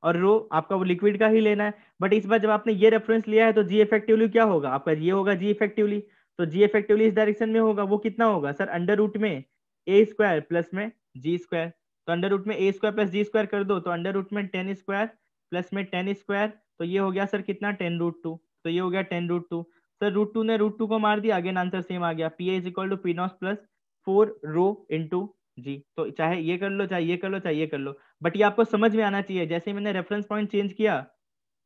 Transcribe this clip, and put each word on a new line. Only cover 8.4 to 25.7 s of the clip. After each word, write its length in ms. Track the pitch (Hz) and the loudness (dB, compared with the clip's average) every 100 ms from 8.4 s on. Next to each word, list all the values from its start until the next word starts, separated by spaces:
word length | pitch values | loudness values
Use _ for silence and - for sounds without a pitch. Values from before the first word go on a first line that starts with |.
| 143 | -2
सर, 200 | 143 196 170 | -4 -4 -2
under 200 | 175 208 | 0 2
root 180 | 214 208 | 0 0
में 260 | 214 135 - _ _ _ - | -4 -4 -10 _ _ _ 2
ए 160 | 202 208 | 4 4
स्क्वायर 340 | - 208 156 147 | 2 2 0 0
प्लस 200 | 170 165 | -2 -2
में 180 | 185 220 - _ 131 | -6 -8 -12 _ -8
जी 200 | 151 175 | -4 -4
स्क्वायर, 340 | - 170 170 - _ _ - | -4 -6 -6 -10 _ _ -4
तो 60 | |
under 180 | 170 190 | -2 0
root 140 | 196 202 | 0 -2
में 80 | 185 | 0
ए 140 | 190 | 0
स्क्वायर 240 | 196 214 214 | 0 -2 0
प्लस 140 | 196 | 0
जी 140 | 202 | 0
स्क्वायर 220 | 208 214 202 | 0 0 0
कर 180 | 202 | -2
दो, 160 | 196 185 | -2 -2
तो 120 | 180 | -2
under 220 | 170 185 196 | -4 -4 -4
root 180 | 185 | -4
में 120 | 202 190 | -6 -6
टेन 260 | 185 190 | -6 -6
स्क्वायर 360 | 190 - 196 220 - _ _ _ | -8 -4 -4 -4 -8 _ _ _
प्लस 180 | 175 180 | -8 -6
में 100 | 196 190 | -8 -6
टेन 280 | 180 190 | -4 -4
स्क्वायर, 400 | 196 - 202 214 - _ - | -6 -4 -2 -4 -6 _ -10
तो 60 | 170 | -4
ये 140 | 190 | -2
हो 120 | 190 | 0
गया 140 | 190 196 | -2 -2
सर 160 | 208 | -4
कितना, 300 | 196 190 202 | -6 -6 -6
टेन 280 | 196 175 170 | -4 -4 -2
root 140 | 170 160 | -4 -4
टू, 160 | 165 165 _ _ | -10 -10 _ _
तो 60 | 165 | -4
ये 100 | 175 | -2
हो 100 | 185 | -2
गया 120 | 190 190 | -2 -4
टेन 180 | 175 175 | -4 -2
root 200 | 175 175 | -4 -4
टू। 160 | 170 170 _ _ - | -8 -10 _ _ -4
सर 100 | 208 | -2
रूट 220 | 196 208 | 0 0
टू 100 | 220 | -2
ने 140 | 220 220 | 0 0
रूट 200 | 214 214 | 0 -2
टू 100 | 214 | -2
को 120 | 220 | 0
मार 200 | 214 214 | 2 2
दिया, 200 | 220 185 | 0 0
again 180 | 180 185 | -2 -4
आंसर 240 | 180 185 | -4 -4
सेम 220 | 175 180 | -6 -4
आ 80 | 170 | -4
गया, 140 | 160 160 | -2 -6
पी 220 | - 180 | -4 -4
ए 100 | 185 | -4
is 60 | 180 | -4
equal 240 | 185 190 | -6 -4
to 60 | 190 180 | -4 -4
P 100 | 170 | -2
naught 240 | 185 - | -6 -6
plus 180 | 185 208 - _ _ _ 190 | -6 -6 -10 _ _ _ 0
four 180 | 196 214 - 156 160 | 2 2 -2 -4 0
rho 120 | 190 214 - | 0 -2 -6
into 360 | 160 156 180 208 _ _ - | -6 -4 -4 -6 _ _ -14
जी, 260 | 135 | -12